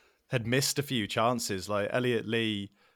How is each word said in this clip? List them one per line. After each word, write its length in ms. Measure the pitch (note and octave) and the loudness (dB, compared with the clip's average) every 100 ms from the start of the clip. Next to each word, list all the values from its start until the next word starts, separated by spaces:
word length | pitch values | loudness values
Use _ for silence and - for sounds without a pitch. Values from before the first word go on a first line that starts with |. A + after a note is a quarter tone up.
| _ _ - | _ _ -4
had 180 | B2+ A2 | -2 2
missed 320 | C3 C#3 - | 0 2 -2
a 40 | |
few 240 | C#3 B2+ G2+ | -2 -2 0
chances. 600 | A#2 A#2 A#2+ - F#2+ F#2+ | 2 2 2 -2 -4 -2
Like, 200 | G#2 G2+ | -2 0
Elliot 360 | B2 B2 A2+ G#2+ | 0 2 0 0
Lee 440 | A2+ A2+ G#2 G2 _ _ | 0 0 -2 -8 _ _